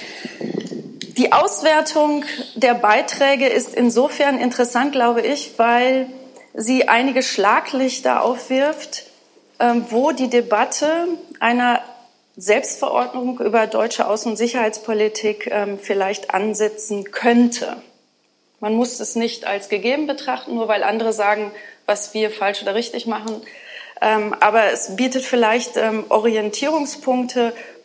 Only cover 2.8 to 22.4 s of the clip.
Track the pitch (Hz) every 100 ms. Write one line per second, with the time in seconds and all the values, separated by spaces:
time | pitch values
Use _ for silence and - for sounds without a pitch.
2.8 | 208 214 - - 277 277 269 - 240 -
3.8 | 240 226 294 - 285 262 240 247 240 240
4.8 | 285 277 233 233 - 285 - - 233 240
5.8 | 254 262 254 - - - - - 220 254
6.8 | - 233 269 254 254 - 196 262 - 262
7.8 | 262 - 254 240 226 254 - 262 285 311
8.8 | - - - - _ _ _ - 240 233
9.8 | 233 226 294 262 254 240 233 208 262 -
10.8 | 294 330 349 330 - - 226 247 247 240
11.8 | - - - _ _ - 190 214 - -
12.8 | 277 - 247 254 247 247 208 226 220 220
13.8 | 233 - - 214 233 214 233 247 220 220
14.8 | - 214 214 214 214 214 - 208 202 196
15.8 | - 196 190 208 - 190 214 202 214 214
16.8 | - 202 196 - 240 240 240 - - -
17.8 | - _ _ _ _ _ _ _ 214 226
18.8 | 240 - 214 233 226 - - 202 202 208
19.8 | 226 285 294 302 277 254 - 233 220 208
20.8 | 202 220 226 208 202 214 208 - - -
21.8 | - 208 - 220 214 214